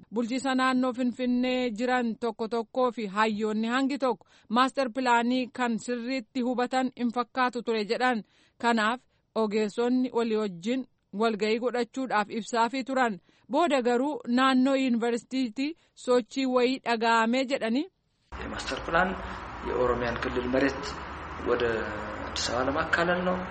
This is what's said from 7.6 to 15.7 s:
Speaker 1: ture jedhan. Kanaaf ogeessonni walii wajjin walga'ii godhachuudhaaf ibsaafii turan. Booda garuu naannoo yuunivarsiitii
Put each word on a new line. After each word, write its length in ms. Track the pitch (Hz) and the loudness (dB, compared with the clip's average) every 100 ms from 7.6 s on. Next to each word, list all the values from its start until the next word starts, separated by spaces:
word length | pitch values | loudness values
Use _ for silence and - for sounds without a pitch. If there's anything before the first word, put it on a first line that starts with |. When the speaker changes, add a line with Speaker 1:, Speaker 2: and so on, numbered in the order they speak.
Speaker 1:
ture 220 | 226 226 | -2 -2
jedhan. 380 | 202 214 254 226 - _ _ - | -2 0 0 0 -4 _ _ -2
Kanaaf 400 | 233 226 214 254 - _ _ 220 | 2 2 2 -2 -8 _ _ -2
ogeessonni 720 | 220 214 214 - 240 254 254 | 0 0 0 0 2 2 2
walii 240 | 233 233 214 | 0 0 0
wajjin 500 | 214 170 190 262 247 _ _ | -2 -4 -2 -2 -4 _ _
walga'ii 480 | 196 226 214 214 233 | -2 0 2 0 0
godhachuudhaaf 720 | 240 233 240 262 262 208 208 | 0 -2 -2 -4 -2 0 0
ibsaafii 540 | 226 202 233 226 269 | -4 -2 0 0 -2
turan. 360 | 254 262 240 180 - _ - | -2 0 0 -2 -10 _ -2
Booda 280 | 269 339 277 | 0 2 2
garuu 400 | 240 240 277 285 | 2 2 0 -2
naannoo 500 | - 247 262 254 254 | 0 4 6 6 4
yuunivarsiitii 1040 | 269 262 233 233 233 - 262 247 214 285 | 4 2 2 0 -2 -2 -2 -2 -2 -4